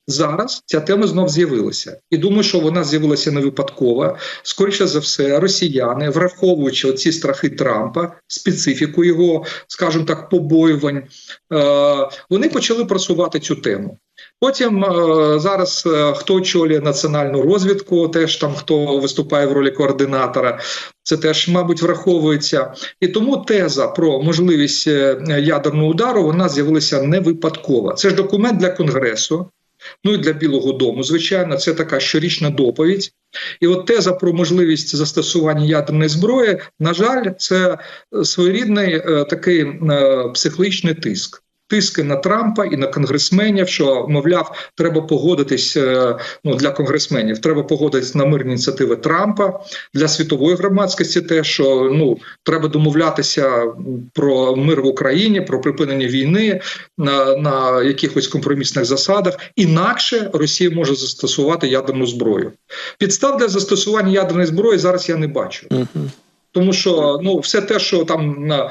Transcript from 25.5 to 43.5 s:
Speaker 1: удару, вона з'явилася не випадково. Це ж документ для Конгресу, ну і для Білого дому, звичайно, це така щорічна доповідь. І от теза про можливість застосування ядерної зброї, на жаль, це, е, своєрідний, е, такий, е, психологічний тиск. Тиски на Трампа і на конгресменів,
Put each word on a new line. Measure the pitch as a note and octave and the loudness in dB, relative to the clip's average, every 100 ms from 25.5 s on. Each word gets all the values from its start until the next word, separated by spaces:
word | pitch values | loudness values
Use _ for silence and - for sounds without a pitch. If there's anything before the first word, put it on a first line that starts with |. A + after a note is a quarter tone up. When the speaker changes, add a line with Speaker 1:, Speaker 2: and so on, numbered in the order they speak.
| D3 D3+ D3+ D#3 | 0 0 2 2
Speaker 1:
удару, | E3 A#3+ A#3 | 2 2 2
вона | D#3 E3+ F3+ | 2 2 0
з'явилася | C#3+ D3 D#3 - C#3+ | 0 2 2 2 0
не | C#3 F#3 | 2 2
випадково. | E3 D#3+ - - - B2+ - | 2 0 -2 -4 0 0 0
Це | - G3 | 0 2
ж | F3 | 2
документ | G3 G3+ A#3 F#3+ | 0 0 2 2
для | F3+ | 0
Конгресу, | - D#3 C3 B2 A2 - D#3+ F3+ _ _ _ - - | 0 0 0 -2 -2 -2 -4 -6 _ _ _ -20 -6
ну | G3 | -2
і | G#3 | 0
для | D3+ | 0
Білого | D3 D#3 C3+ C3 | 0 0 0 0
дому, | B2+ B2 A2+ | 0 0 -2
звичайно, | C3+ E3 - F#3+ E3+ C#3 | -2 -2 0 -2 -2 -2
це | - | -2
така | D#3 D#3 C3+ | -2 -2 -2
щорічна | - D#3 E3+ - D3+ | 0 0 0 0 -2
доповідь. | C#3 B2 A#2 D#3+ G3 - _ _ - - - | 2 2 2 2 0 -4 _ _ -14 -14 0
І | E3+ | 2
от | F#3 F3+ | 2 2
теза | A#3 F#3 | 2 2
про | F3+ F3+ | 0 0
можливість | E3 D#3+ F3+ E3 D3+ - C#3+ | 0 2 2 2 2 -2 -4
застосування | D3+ - D#3 F3 D#3 D3+ D3+ | -2 -2 -2 0 0 2 2
ядерної | D#3 D3+ D3+ D#3 | 0 0 0 2
зброї, | D#3 G#3 C4 A3+ F3+ - - | 2 2 2 2 0 -6 -4
на | D#3 | -2
жаль, | E3+ A3 C4 G3+ - | 0 0 0 -4 -6
це, | - F#3 F#3 - - - - - | -2 2 2 -2 -8 -20 -8 -4
е, | D#3 | -2
своєрідний, | - F3+ G#3+ A3 G#3 F#3+ D#3+ | 0 0 2 0 0 0 0
е, | E3+ D3+ C#3+ | 0 0 0
такий, | E3+ F3+ E3+ | -2 2 2
е, | C#3+ D3 D#3+ C#3+ C3+ C3 B2 | 0 -2 0 2 4 2 0
психологічний | - D#3+ D#3+ G3 F#3 E3+ | -2 -2 0 -2 0 -2
тиск. | D#3+ A#2 F#2 - - _ _ - | -2 -4 -6 -8 -14 _ _ -4
Тиски | G#3+ - - | 0 0 -2
на | C#3+ C#3 | -2 -2
Трампа | F#3 A3 A3 - G3 | 0 0 0 0 -2
і | C#3 | -2
на | C3+ | -2
конгресменів, | D3+ C3+ D3 - F#3+ G#3+ | -2 0 0 0 2 2